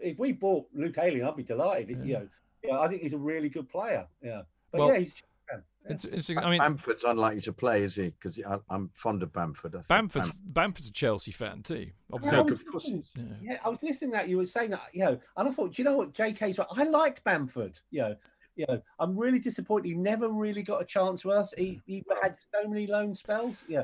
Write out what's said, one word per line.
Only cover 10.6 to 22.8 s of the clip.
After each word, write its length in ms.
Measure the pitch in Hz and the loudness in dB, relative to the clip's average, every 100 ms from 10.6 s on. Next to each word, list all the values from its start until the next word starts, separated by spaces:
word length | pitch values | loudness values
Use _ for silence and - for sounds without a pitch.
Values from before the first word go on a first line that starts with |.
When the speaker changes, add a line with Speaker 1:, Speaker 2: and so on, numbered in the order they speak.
| 196 - 120 | 0 -2 -10
Speaker 2:
a 20 | |
Chelsea 400 | - 127 104 - | 0 0 0 -4
fan 300 | - 110 95 | -8 -8 -8
too. 120 | 110 143 | -8 -8
Speaker 1:
Yeah, 160 | 92 - - | -10 -16 -12
Speaker 2:
Obviously. 240 | 123 285 294 | -6 4 6
Speaker 1:
I 40 | |
was 200 | 302 - | 6 2
Speaker 3:
Of 60 | - | -4
course 140 | - 302 | -8 -6
he 60 | 180 | -6
is. 160 | - - | -8 -12
Speaker 2:
Yeah. 80 | 117 107 | -12 -10
Speaker 1:
Yeah, 160 | 214 247 | -10 -6
I 60 | 233 | -4
was 140 | 240 | -4
listening 280 | 311 269 277 | -4 -4 -2
to 60 | 220 | -2
that. 100 | 180 | 0
You 100 | 185 | 0
were 80 | 185 | 0
saying 260 | 226 226 | -2 -2
that, 100 | 190 - | -4 -6
you 140 | 175 180 | 0 2
know, 120 | 123 - - | 2 -2 -2
and 100 | 254 | 0
I 40 | |
thought, 240 | 269 180 - | 0 -2 0
"Do 60 | |
you 40 | 269 | 2
know 100 | 277 | 2
what? 160 | 156 | 2
J 200 | - 220 | 0 -2
K's 240 | 208 208 185 | 0 -2 0
right. 100 | - | -2
I 120 | 208 | 2
liked 400 | 302 311 311 254 | 4 6 4 2
Bamford." 560 | 214 165 131 123 98 - _ | 2 2 0 -4 -6 -8 _
You 100 | - | -2
know, 140 | 110 104 - _ _ - | -2 -4 -12 _ _ -6
you 100 | 156 | -2
know, 140 | 170 - - | -2 -4 -4
I'm 160 | 170 190 | -2 2
really 240 | 247 254 | 4 2
disappointed. 480 | 240 - - 208 175 | 2 -4 0 0 0
He 60 | 170 | 0
never 340 | 190 220 226 | 0 2 0
really 340 | 214 214 208 | 0 -2 -2
got 180 | 196 - | -2 -4
a 40 | 180 | 0
chance 380 | 202 190 180 | 2 2 0
with 140 | 190 202 | 2 2
us. 160 | 202 - | 2 -2
He, 240 | 185 180 - | -4 -4 -10
he 180 | 190 - 196 | -6 -2 2
had 120 | 190 180 _ | 2 0 _
so 140 | 208 208 | -2 0
many 200 | 208 | -2